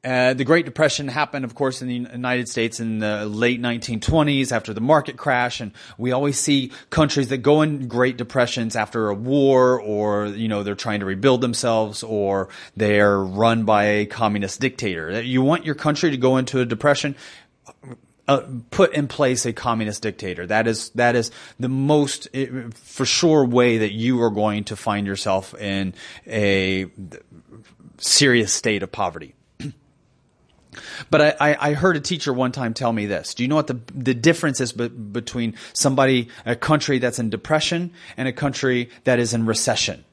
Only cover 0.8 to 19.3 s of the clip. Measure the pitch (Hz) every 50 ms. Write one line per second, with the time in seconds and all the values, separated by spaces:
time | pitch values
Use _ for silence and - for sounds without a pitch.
0.8 | 156 143 - - 143 135 123 151 151 - - 139 131 117 - - 143 131 127 -
1.8 | 127 127 123 123 123 120 123 123 123 123 123 123 123 113 - 123 113 117 117 -
2.8 | 117 113 110 107 107 107 107 104 107 107 104 107 120 123 127 120 120 123 117 117
3.8 | 110 - 117 110 - - 147 165 151 147 143 135 131 120 123 110 - - 107 110
4.8 | 113 135 156 151 135 - 127 - - 143 131 123 123 120 - - 120 104 - -
5.8 | - - - - 107 123 127 131 143 147 139 - - 151 143 139 127 123 - -
6.8 | - _ - 160 156 143 - 147 135 110 135 143 117 139 147 156 151 156 147 143
7.8 | 131 120 110 120 127 127 123 123 120 113 - 135 123 117 - 127 117 113 107 120
8.8 | 107 - - 117 110 104 101 101 117 127 139 143 139 135 135 127 127 127 127 120
9.8 | 104 107 107 104 104 104 104 104 104 104 101 104 113 110 107 101 101 101 101 -
10.8 | - 117 104 104 98 98 98 95 107 135 127 123 127 123 113 - - 120 113 110
11.8 | 110 107 104 - - 107 110 104 101 98 98 98 92 - - - - - _ 101
12.8 | 107 104 104 104 104 101 101 98 98 92 92 101 113 113 113 113 110 104 107 104
13.8 | 104 104 104 104 104 104 - 113 117 107 104 104 101 98 - - 139 131 127 -
14.8 | 127 104 90 82 80 80 92 110 117 127 127 127 131 139 165 170 - 156 143 -
15.8 | - 156 151 147 - 165 139 131 127 127 131 131 131 127 - 131 127 117 117 104
16.8 | - - 143 - - 147 - - - - - - _ _ _ _ _ - _ _
17.8 | - 135 123 _ _ _ _ _ _ - 143 131 - - 131 120 117 _ - -
18.8 | 190 - - 151 143 135 - - 147 127